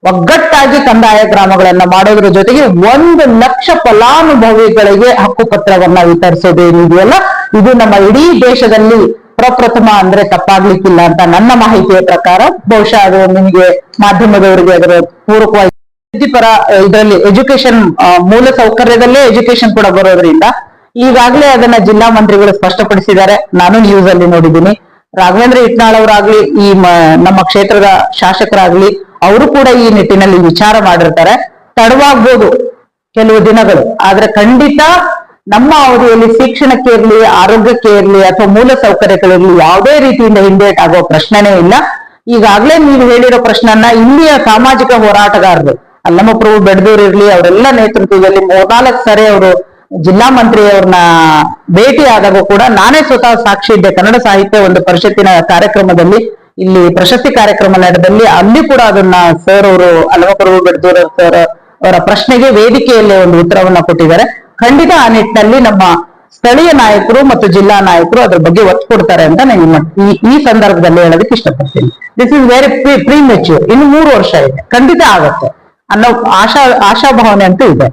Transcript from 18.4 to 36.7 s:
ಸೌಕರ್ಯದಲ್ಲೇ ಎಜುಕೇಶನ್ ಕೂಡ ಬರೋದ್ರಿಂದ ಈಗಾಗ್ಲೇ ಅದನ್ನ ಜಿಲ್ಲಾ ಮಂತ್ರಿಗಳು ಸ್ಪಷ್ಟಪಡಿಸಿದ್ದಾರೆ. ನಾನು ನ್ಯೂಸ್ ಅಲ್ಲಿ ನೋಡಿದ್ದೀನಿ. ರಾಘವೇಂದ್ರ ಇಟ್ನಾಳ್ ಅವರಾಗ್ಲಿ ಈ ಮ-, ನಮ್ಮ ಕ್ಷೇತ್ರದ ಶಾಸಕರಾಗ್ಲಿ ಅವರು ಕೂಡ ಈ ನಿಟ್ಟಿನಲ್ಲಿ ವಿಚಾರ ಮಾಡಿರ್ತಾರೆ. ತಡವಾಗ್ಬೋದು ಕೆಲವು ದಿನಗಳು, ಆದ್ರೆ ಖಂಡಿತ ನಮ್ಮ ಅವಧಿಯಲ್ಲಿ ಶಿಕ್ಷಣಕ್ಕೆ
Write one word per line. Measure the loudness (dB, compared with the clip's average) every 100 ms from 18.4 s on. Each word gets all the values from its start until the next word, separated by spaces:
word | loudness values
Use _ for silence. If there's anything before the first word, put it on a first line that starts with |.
| 0
ಸೌಕರ್ಯದಲ್ಲೇ | 0 -2 0 0 0 2 2 2
ಎಜುಕೇಶನ್ | 0 -2 -2 -2 0
ಕೂಡ | 0
ಬರೋದ್ರಿಂದ | 0 0 2 2 0 0 -4 -12 _ _ -4
ಈಗಾಗ್ಲೇ | 0 2 0 0 0
ಅದನ್ನ | 2 2 0 0
ಜಿಲ್ಲಾ | 0 2
ಮಂತ್ರಿಗಳು | 0 0 2 0 0
ಸ್ಪಷ್ಟಪಡಿಸಿದ್ದಾರೆ. | -4 -4 -2 -2 0 0 0 0 -2
ನಾನು | -2 0 2
ನ್ಯೂಸ್ | 2 2 2
ಅಲ್ಲಿ | 0 0
ನೋಡಿದ್ದೀನಿ. | 0 0 0 0 -4 _ _ _ -4
ರಾಘವೇಂದ್ರ | -2 0 0 2
ಇಟ್ನಾಳ್ | 0 0 0 2
ಅವರಾಗ್ಲಿ | 2 0 2 0 0 0 0
ಈ |
ಮ-, | 2 2 2 0 0
ನಮ್ಮ | 0 0
ಕ್ಷೇತ್ರದ | -2 -2 -2 0 2 0 -2 -4
ಶಾಸಕರಾಗ್ಲಿ | -4 -2 -2 0 0 0 -2 -4 -14 -6
ಅವರು | -2 0 0
ಕೂಡ | 0 0
ಈ | 2 0
ನಿಟ್ಟಿನಲ್ಲಿ | 0 0 0 0 2
ವಿಚಾರ | 0 0 0 0
ಮಾಡಿರ್ತಾರೆ. | 0 0 0 0 0 0 -4 _ _ -2
ತಡವಾಗ್ಬೋದು | 0 2 2 2 2 2 0 -2 -6 -12 _ _ _ -4
ಕೆಲವು | 0 2 2
ದಿನಗಳು, | 0 0 0 -2 -4
ಆದ್ರೆ | -2 0 -2
ಖಂಡಿತ | 0 0 0 0 0 0 0 -2 -8 -14 _ -6
ನಮ್ಮ | -2 0 0 0
ಅವಧಿಯಲ್ಲಿ | 0 0 2 0
ಶಿಕ್ಷಣಕ್ಕೆ | 0 -2 -2 -2